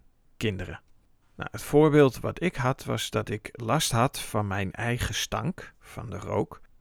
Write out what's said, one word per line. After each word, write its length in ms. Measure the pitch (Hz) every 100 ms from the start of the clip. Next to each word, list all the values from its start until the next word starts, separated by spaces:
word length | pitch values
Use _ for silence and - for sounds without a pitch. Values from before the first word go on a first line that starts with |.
| - _ _ -
Kinderen. 440 | 110 92 90 78 _ - _ _ _ -
Nou, 120 | -
het 100 | -
voorbeeld 580 | - 147 156 147 139 -
wat 220 | 113 -
ik 140 | 175 -
had, 280 | 127 135
was 260 | - 117 -
dat 180 | 110 107
ik 200 | 107 -
last 400 | - 117 143 -
had 280 | 117 127 -
van 260 | - 107 101
mijn 260 | 95 95
eigen 420 | - 117 120 -
stank, 600 | 107 - 104 - - - -
van 320 | - - 107
de 60 | 95
rook. 440 | - 104 127 - - -